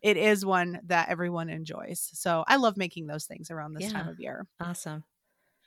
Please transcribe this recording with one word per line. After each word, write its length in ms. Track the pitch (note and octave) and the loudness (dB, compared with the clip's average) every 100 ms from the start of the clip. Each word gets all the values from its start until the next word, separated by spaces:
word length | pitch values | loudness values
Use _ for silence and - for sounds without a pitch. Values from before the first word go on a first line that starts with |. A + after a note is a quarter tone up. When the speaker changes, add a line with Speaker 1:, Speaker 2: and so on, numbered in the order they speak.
Speaker 1:
it 160 | G#3 F3+ | 2 6
is 280 | G#3+ G3+ G3 | 6 6 4
one 340 | F#3 F3 F3 F3 | 2 2 -2 0
that 220 | E3+ E3+ | 2 2
everyone 400 | F3 F3 E3+ E3 | 0 0 -2 -4
enjoys. 600 | D#3+ D#3 - - F3 - | -6 -8 -10 -8 -6 -8
So 300 | - F3+ E3 - | -4 0 2 4
I 100 | C4+ | 6
love 180 | A3+ G3 | 6 2
making 300 | F3 F3 D3+ | -4 -4 -8
those 180 | D3+ - | -8 -10
things 240 | - D#3+ | -12 -12
around 240 | D#3+ D3+ D3+ | -10 -8 -8
this 160 | G#3 | -6
time 140 | G#3 E3 | -4 -6
Speaker 2:
Yeah. 40 | |
Speaker 1:
of 80 | E3 | -8
year. 280 | - - G3 - | -10 -10 -12 -8
Speaker 2:
Awesome. 440 | F3 E3+ D#3+ D#3 - _ _ _ _ _ | -8 -6 -6 -8 -12 _ _ _ _ _